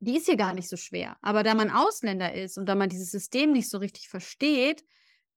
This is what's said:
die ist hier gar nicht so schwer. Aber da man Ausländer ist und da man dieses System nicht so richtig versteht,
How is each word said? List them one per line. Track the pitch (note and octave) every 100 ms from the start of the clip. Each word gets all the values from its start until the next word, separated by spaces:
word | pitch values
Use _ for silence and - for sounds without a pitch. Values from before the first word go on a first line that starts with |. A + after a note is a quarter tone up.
die | G3+ C#4+
ist | E4
hier | B3
gar | F#3+
nicht | F#3 F3
so | F3
schwer. | - F3+ - -
Aber | - G#3+
da | G#3+
man | A3 G#3
Ausländer | A3+ F4+ G#4+ A3 F#3+ F3+
ist | - F#3+ -
und | G3
da |
man | G3 F#3+
dieses | F#3 F3+
System | G3+ - B3+ D4+
nicht | C4+ -
so | G3+
richtig | G3+ - -
versteht, | F#3 - - C#4+ C#4 C4+ D#4+ _ _ _ _ _